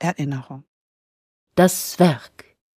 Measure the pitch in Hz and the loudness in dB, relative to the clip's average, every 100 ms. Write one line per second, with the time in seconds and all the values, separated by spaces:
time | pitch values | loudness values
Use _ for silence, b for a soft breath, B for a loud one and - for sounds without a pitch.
0 | 170 185 143 135 - 135 - _ _ _ | -6 -4 -6 -6 -10 -18 -20 _ _ _
1 | _ _ _ _ _ - 180 - - - | _ _ _ _ _ 2 2 2 -6 2
2 | 180 127 - - - _ _ | 2 2 -6 -20 -20 _ _